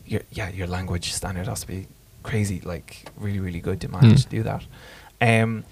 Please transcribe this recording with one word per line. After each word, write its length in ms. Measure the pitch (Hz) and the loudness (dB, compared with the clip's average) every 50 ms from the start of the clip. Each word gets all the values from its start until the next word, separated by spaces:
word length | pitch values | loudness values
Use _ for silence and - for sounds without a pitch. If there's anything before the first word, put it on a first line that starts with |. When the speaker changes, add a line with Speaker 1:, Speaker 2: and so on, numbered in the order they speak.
| - | -8
Speaker 1:
your, 160 | - 117 - - - | -6 -6 -6 -6 -8
yeah, 180 | - - 104 85 | -8 -8 -8 -8
your 160 | 95 95 90 | -6 -8 -6
language 460 | 87 90 92 92 92 92 85 - - - | -4 -4 -6 -4 -4 -4 -4 -4 -4 -6
standard 320 | - - 90 92 87 92 | -6 -6 -6 -6 -6 -6
has 140 | 113 104 - | -6 -6 -8
to 40 | - | -8
be 200 | - 92 95 - - - - - _ - - | -8 -10 -10 -10 -12 -18 -20 -20 _ -20 -14
crazy, 380 | - - - 107 104 101 92 80 | -8 -4 -2 0 0 0 -2 -6
like, 440 | - 90 85 76 - - - - - - - - | -6 -8 -10 -10 -12 -16 -20 -20 -20 -20 -14 -8
really, 220 | 104 101 101 98 | -6 -4 -4 -2
really 200 | 95 90 85 85 | -4 -4 -6 -4
good 200 | - - 92 - | -4 -4 -4 -4
to 80 | - - | -6 -8
manage 360 | 92 92 123 110 107 135 - | 4 8 10 10 10 8 6
Speaker 2:
Hmm. 40 | - | 2
Speaker 1:
to 60 | 113 | -2
do 60 | 110 | -4
that. 200 | 113 104 104 - - - - - - - - - - - - _ | -2 -4 -4 -6 -8 -14 -18 -20 -20 -20 -20 -20 -20 -20 -2 _
Um, 440 | 120 117 113 110 110 113 113 107 - - | 4 4 4 4 4 2 -2 -6 -8 -14